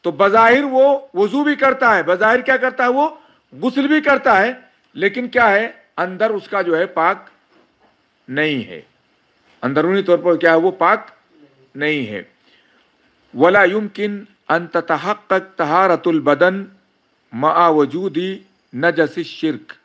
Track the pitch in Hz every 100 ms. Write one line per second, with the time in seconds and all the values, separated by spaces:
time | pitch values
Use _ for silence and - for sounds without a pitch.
0 | 175 147 196 220 226 254 285 262 269 277
1 | - 175 202 269 294 285 269 262 254 202
2 | 160 180 214 247 254 262 254 254 247 262
3 | 311 311 _ _ _ 131 233 254 285 302
4 | 294 269 277 202 220 254 _ _ _ 139
5 | 196 247 247 247 226 202 226 - _ -
6 | 185 185 220 202 - 202 175 160 185 -
7 | 165 196 - _ _ _ _ _ _ _
8 | _ _ - 135 156 139 98 82 - _
9 | _ _ _ _ _ _ 123 143 165 196
10 | 175 175 175 165 170 165 185 185 170 214
11 | - _ _ _ _ _ _ 135 151 151
12 | 110 104 - _ _ _ _ _ _ _
13 | _ _ _ 113 165 202 180 208 208 196
14 | 208 202 - _ - 165 170 170 165 151
15 | 175 202 _ 190 190 - 151 165 190 165
16 | 180 160 135 143 175 196 196 _ _ _
17 | _ _ _ 117 151 160 170 156 139 151
18 | 190 151 185 190 _ _ _ 120 165 160
19 | 156 - 160 - 160 151 - -